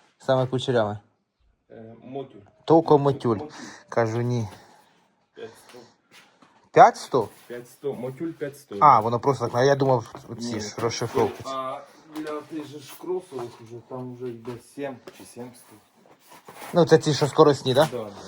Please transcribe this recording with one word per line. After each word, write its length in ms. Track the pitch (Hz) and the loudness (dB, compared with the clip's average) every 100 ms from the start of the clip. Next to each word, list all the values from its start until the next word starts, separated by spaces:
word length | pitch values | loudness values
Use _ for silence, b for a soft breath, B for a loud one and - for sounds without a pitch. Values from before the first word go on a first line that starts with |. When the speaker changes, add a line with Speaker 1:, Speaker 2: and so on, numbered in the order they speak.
| _ _ | _ _
Speaker 1:
саме 300 | - 131 127 | -2 0 0
кучеряве? 520 | 131 - 120 104 104 - _ _ _ _ _ _ | -4 -2 0 0 -4 -14 _ _ _ _ _ _
Speaker 2:
Е, 240 | 117 113 113 | -20 -20 -20
мотюль. 360 | - 135 131 - - _ - | -14 -12 -12 -16 -20 _ 4
Speaker 1:
Токо 320 | 165 160 151 | 4 6 4
мотюль. 400 | 139 139 123 104 | 4 0 0 -2
Speaker 2:
Мотюль. 180 | 151 B B B B | -4 B B B B
Speaker 1:
Кажу, 320 | - 113 117 | -2 -2 -2
ні. 280 | 120 123 104 B B B B B _ _ _ | -2 -2 -4 B B B B B _ _ _
Speaker 2:
П'ятсто. 440 | - 113 - - 123 113 _ _ - _ _ _ _ _ | -18 -18 -18 -20 -20 -20 _ _ -20 _ _ _ _ _
Speaker 1:
П'ятсто? 580 | - 202 - - 135 101 - - | 8 8 6 -2 -2 -2 -8 -18
Speaker 2:
П'ятсто. 460 | 120 123 - 139 | -18 -18 -12 -10
Мотюль 380 | 107 127 131 165 | -8 -10 -10 -10
п'ятсто. 440 | - 143 139 - 101 | -10 -12 -12 -14 4
Speaker 1:
А, 200 | 151 120 | 8 8
воно 200 | 110 120 | 4 0
просто 280 | 131 123 117 | -2 -2 -2
так, 80 | 123 | 2
а 80 | |
я 120 | 139 135 | 4 4
думав, 400 | 135 123 113 - - 110 | 2 0 -2 -14 -16 -10
ці 140 | 117 | -8
Speaker 2:
Ні. 60 | 113 | -8
Speaker 1:
ж 160 | 104 - | -8 -6
розшифровки. 680 | 117 - 120 123 110 - - | -4 -4 -4 0 -2 -2 -10
Speaker 2:
А 360 | 131 131 139 - - 160 151 | -8 -8 -10 -14 -20 -18 -12
для 260 | 151 151 | -10 -10
тих 260 | 147 156 135 | -10 -12 -12
же 120 | 147 | -14
ж 140 | 127 - | -18 -14
кросових 600 | 165 180 - 131 120 113 | -8 -8 -8 -12 -12 -14
уже, 140 | 113 117 - | -20 -18 -14
там 260 | 127 127 123 | -12 -12 -12
вже 120 | 127 | -12
йде 240 | 117 117 120 - - | -12 -12 -14 -14 -12
сім 220 | 139 120 - - | -10 -10 -18 -20
чи 80 | 98 | -20
сімсто. 480 | 120 123 117 - 104 _ _ _ _ _ - - - - | -18 -18 -20 -20 -20 _ _ _ _ _ -20 -20 -20 -2
Speaker 1:
Ну, 120 | 175 165 | 2 6
це 120 | 160 | 4
ті, 160 | 156 | 4
що 140 | 139 143 | 0 2
скоростні, 460 | 156 151 131 131 | 6 6 4 0
да? 140 | 123 156 | 2 2
Speaker 2:
Да, 60 | 123 | -2
да. 120 | 104 - | -12 -14